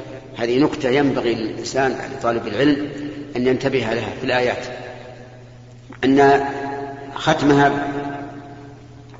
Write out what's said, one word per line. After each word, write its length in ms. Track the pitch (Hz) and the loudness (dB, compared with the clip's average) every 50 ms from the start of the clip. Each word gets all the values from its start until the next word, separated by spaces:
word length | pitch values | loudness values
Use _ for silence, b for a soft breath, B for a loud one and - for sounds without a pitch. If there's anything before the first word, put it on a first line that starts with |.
| - - - - - - - - | -12 -12 -14 -14 -14 -14 -8 -4
هذه 220 | 120 117 120 131 | -2 2 4 4
نكتة 300 | 151 151 - - - 123 | 4 2 2 0 0 2
ينبغي 460 | 123 147 143 135 120 131 - 120 113 | 4 4 4 2 2 2 0 0 0
للإنسان، 600 | 113 107 104 - - - - - 135 135 127 120 - - 135 - - | 0 -2 -6 -6 -6 -8 -4 -2 0 0 0 0 -2 -6 -8 -8 -4
لطالب 300 | - 120 117 117 - 113 | -2 -2 0 -2 -2 -4
العلم، 420 | 101 110 139 147 143 139 - - - - - - - - - - - | 0 2 4 4 2 2 0 -6 -8 -8 -10 -10 -10 -10 -12 -8 -4
أن 120 | 123 123 131 | 0 2 2
ينتبه 320 | 131 120 - 135 131 131 | 2 2 2 0 0 0
لها 300 | 117 110 113 117 113 104 101 - | 0 0 -2 -2 -4 -6 -8 -6
في 60 | 127 | -2
الآيات، 400 | 131 123 127 123 120 98 - - - - - - - - - - - - - - - - - - - - - - - - - - - - - - | 0 0 2 2 0 0 -2 -6 -10 -10 -12 -12 -14 -14 -16 -16 -16 -18 -18 -18 -20 -20 -20 -20 -20 -20 -20 -20 -20 -20 -20 -20 -18 -8 0 2
أن 420 | 135 135 143 139 139 - - - - - - - - - - - - - - - - - | 4 6 8 8 8 6 6 2 0 -4 -6 -6 -6 -6 -6 -8 -8 -10 -12 -12 -12 -8
ختمها 560 | - - 156 160 - 139 143 143 143 143 139 143 143 - - 143 143 143 - - - - - - - - - - - - - - - - - - - - - - | -4 0 0 2 4 6 6 6 8 6 6 4 2 -2 -2 -4 -4 -6 -6 -8 -8 -10 -12 -14 -14 -16 -16 -16 -18 -18 -18 -18 -20 -20 -20 -20 -20 -20 -20 -20